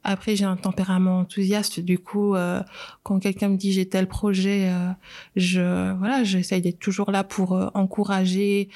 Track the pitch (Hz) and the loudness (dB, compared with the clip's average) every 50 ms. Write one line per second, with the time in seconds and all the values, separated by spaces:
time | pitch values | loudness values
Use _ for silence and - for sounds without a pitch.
0 | _ - 196 185 - 220 214 196 202 190 185 185 - 190 180 - 185 190 185 185 | _ -2 -4 -2 -2 -2 0 0 2 0 0 -2 -2 -4 -2 -2 0 0 2 2
1 | 185 185 185 185 180 185 - 202 196 185 208 208 202 - - 170 175 175 180 180 | 4 4 2 2 0 -2 -2 -2 0 0 0 0 -2 -4 -6 -6 0 0 0 0
2 | - - - 202 208 202 196 185 175 175 180 190 190 - - - - - - _ | -2 -4 -2 0 0 2 2 0 0 -2 -2 -4 -6 -8 -12 -18 -18 -18 -20 _
3 | _ - 202 190 - 202 190 196 208 202 196 190 196 196 190 190 185 185 - 190 | _ -2 -2 0 0 0 -2 0 0 0 0 0 0 0 2 2 0 0 0 0
4 | 190 185 - - - 208 196 190 185 196 202 202 190 185 180 180 180 180 185 - | 0 0 -2 -2 0 0 2 2 2 2 2 2 0 0 0 0 -2 -4 -4 -8
5 | - - - - - - _ 190 180 180 185 185 180 180 180 180 185 185 190 185 | -12 -20 -20 -20 -20 -6 _ 0 0 2 2 2 2 2 0 0 0 -2 -2 -2
6 | 190 220 269 269 240 196 190 185 180 - 190 185 175 175 170 - - 208 185 202 | 0 0 2 2 2 2 2 0 0 0 -2 0 0 0 -4 -2 -4 -4 -2 -2
7 | 202 202 196 196 196 196 - - 185 180 180 185 190 - - 202 190 190 - - | -2 0 0 0 -2 -2 -2 -2 0 2 2 0 0 0 0 0 0 0 0 -2
8 | 202 196 202 190 190 180 185 190 202 202 202 202 196 202 - | -2 0 0 0 2 2 2 2 2 2 2 0 0 -2 -8